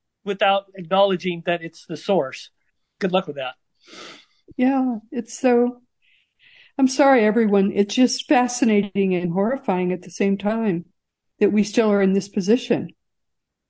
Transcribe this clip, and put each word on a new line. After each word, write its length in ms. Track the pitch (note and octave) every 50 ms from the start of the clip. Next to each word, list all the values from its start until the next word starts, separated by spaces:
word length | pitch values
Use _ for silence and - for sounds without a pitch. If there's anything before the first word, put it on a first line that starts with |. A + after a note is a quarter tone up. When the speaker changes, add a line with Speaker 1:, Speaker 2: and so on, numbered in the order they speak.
| _ _ _ _ _
Speaker 1:
without 420 | G3 G3 G3 G#3+ G3 G3 G3 G3 - _
acknowledging 680 | F#3+ F3 D#3+ F#3+ F#3+ G3+ G3 F#3+ F3 - F#3 E3+ E3+ E3
that 160 | F#3 F3 E3+
it's 240 | E3 E3 - - -
the 100 | - E3
source. 540 | D3 - - G3 E3+ C#3 C3 C3 - - - _ _ _ _ _ _ _ _ _ _
Good 140 | F3+ E3+
luck 140 | F3+ F#3+ F#3
with 100 | D3+ C#3+
that. 180 | C#3 C3 B2+ - _ _ _ _ _ _ - - - - - - - _ _ _ _ _ - -
Speaker 2:
Yeah, 420 | - B3+ C4 C#4 C4 C4 B3+ A#3+ G#3+ - _
it's 280 | D4+ A#3+ A#3 - - -
so, 420 | - B3+ A#3+ A#3+ A#3+ B3 B3 - _ _ _ _ _ _ _ _ _ _ _ _ _ _ _ - - _ _ -
I'm 100 | C4+ C4
sorry, 360 | - - C#4+ C#4 C4+ A#3+ G#3+
everyone. 480 | G#3+ G3+ A#3+ A3+ G#3 G3+ G3 F#3+ G3
It's 220 | - G3+ G3+ G#3 -
just 340 | B3+ B3+ A#3+ - - - -
fascinating 840 | D#4 B3 B3 A#3+ - - C4+ A3 G#3+ G3+ G3+ G3+ - G3+ G3 F#3+ F#3
and 180 | F3 F3+ E3+
horrifying 600 | E3+ F#3+ G3+ A3+ C4+ C4 - - F#3 F3+ F3+ F3+
at 100 | F3+ F3
the 80 | F3+ F3
same 280 | - - G3 G3 G3 G3
time 460 | G3 G#3 A3 A3+ A3+ G#3+ E3+ E3+ - - _ _ _ _ _ _ _ _ _ _
that 140 | G#3 G3
we 120 | G3+ G#3+ G#3
still 260 | G#3 - B3 A3+ G#3+
are 120 | G3+ G3+
in 100 | G3 G3
this 160 | F#3+ G3 G3 -
position. 640 | - G#3+ F3 G3 A3+ B3+ - - - C#3 - - - _ _ _ _ _ _ _ _ _ _ _ _ _ _